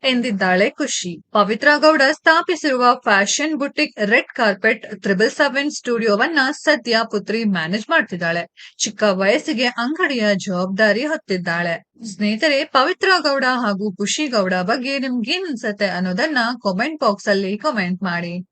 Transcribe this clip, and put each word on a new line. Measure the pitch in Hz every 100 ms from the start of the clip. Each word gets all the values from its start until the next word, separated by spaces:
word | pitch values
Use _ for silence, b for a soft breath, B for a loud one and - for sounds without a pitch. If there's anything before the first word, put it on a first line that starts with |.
ಎಂದಿದ್ದಾಳೆ | 262 254 240 202 185 185 220
ಖುಷಿ. | - 285 - 180 165
ಪವಿತ್ರ | - 214 196 220 277 294
ಗೌಡ | 302 311 269
ಸ್ಥಾಪಿಸಿರುವ | 302 - 320 349 330 311 254 247 247
ಫ್ಯಾಷನ್ | 247 220 302 - 294
ಬುಟಿಕ್ | 302 277 277 302 -
ರೆಡ್ | 208 233 - -
ಕಾರ್ಪೆಟ್ | 226 190 220 262 - 214
ತ್ರಿಬಲ್ | 208 190 226
ಸೆವೆನ್ | - 285 262 285
ಸ್ಟುಡಿಯೋವನ್ನ | 294 - 233 220 202 262 320 262
ಸದ್ಯ | 294 - 302 214 226 226
ಪುತ್ರಿ | 214 - 220
ಮ್ಯಾನೇಜ್ | 226 185 160 208 214
ಮಾಡ್ತಿದ್ದಾಳೆ. | 320 - 185 170 170 170 _ - _
ಚಿಕ್ಕ | - -
ವಯಸ್ಸಿಗೆ | 214 190 190 247 302 240
ಅಂಗಡಿಯ | 247 247 240 320 370 262 214
ಜವಾಬ್ದಾರಿ | 196 190 180 185 190 214 202
ಹೊತ್ತಿದ್ದಾಳೆ. | 294 311 _ 185 170 170 175 165 _ _ 226
ಸ್ನೇಹಿತರೆ, | 180 208 220 320 277
ಪವಿತ್ರ | 311 277 277 370 381 370
ಗೌಡ | 302 277 254
ಹಾಗೂ | 254 240 196 214
ಖುಷಿ | 180 202 - 302
ಗೌಡ | 240 185 180
ಬಗ್ಗೆ | 180 247 247 277
ನಿಮ್ಗೇನ್ | 262 247 220 349 381
ಅನ್ಸುತ್ತೆ | 240 233 202 202
ಅನ್ನೋದನ್ನ | 180 185 185 311 285 233 247
ಕಾಮೆಂಟ್ | 208 185 247 320
ಬಾಕ್ಸ್ | 247 202 -
ಅಲ್ಲಿ | 202 196 208
ಕಾಮೆಂಟ್ | 311 247 180 180
ಮಾಡಿ. | 190 170 175 175 185